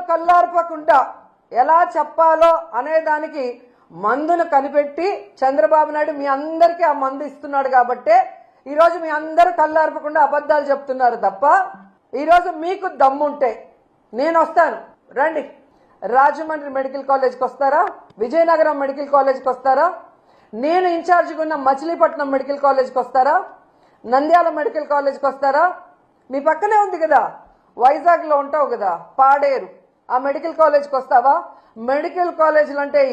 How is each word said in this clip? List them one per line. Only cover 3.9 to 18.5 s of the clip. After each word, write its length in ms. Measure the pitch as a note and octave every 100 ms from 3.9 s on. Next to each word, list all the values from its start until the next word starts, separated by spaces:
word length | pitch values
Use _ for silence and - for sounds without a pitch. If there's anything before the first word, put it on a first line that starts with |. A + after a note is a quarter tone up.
| E3
మందును 400 | G#3 C4 D#4 E4+ E4
కనిపెట్టి 540 | C#4 C#4 D4 D4 - F#4 F4+ - _
చంద్రబాబు 500 | C4 C#4 D#4 D#4 D#4
నాయుడు 180 | D4+ D4+ C#4+
మీ 60 | C#4 C4+
అందరికీ 480 | D4+ E4 E4+ E4+ E4
ఆ 40 | C#4
మందు 220 | C4+ C#4 D4
ఇస్తున్నాడు 380 | - D4 C#4 C4 B3+
కాబట్టే 400 | A#3+ B3 D4 F4 - - _ _ C4+
ఈరోజు 240 | D4 E4+ E4+
మీ 60 | D#4+ D4+
అందరూ 320 | D#4 D#4+ F4 F4
కళ్ళార్పకుండా 600 | D4+ D#4 D4+ D#4 D4+ D#4 C#4
అబద్ధాలు 380 | D4 D4 D4+ C#4
చెప్తున్నారు 460 | C4+ C4+ C4 B3 A#3 G3
తప్ప, 180 | - C#4+ F#4+ F#4 - - _ _ B3
ఈరోజు 300 | D4+ F4 F4 D#4
మీకు 220 | E4+ G4 F#4 C#4+
దమ్ముంటే 500 | C4+ C#4 D4 - B3+ A3 - _ _ _ _
నేను 240 | A3 D4+ E4
వస్తాను, 340 | D#4+ E4+ D#4 A#3 - _ _ A3+
రండి. 240 | D#4 D#4 - - _ _ _ _
రాజమండ్రి 680 | F#3+ B3 C#4+ C#4+ D#4 D#4 C#4+ C4+
మెడికల్ 320 | C4+ C#4 C4+
కాలేజ్కి 320 | C4+ B3+ A#3+ B3
వస్తారా? 340 | - C4+ D4+ G4 - - -
విజయనగరం 540 | A#3 D#4+ E4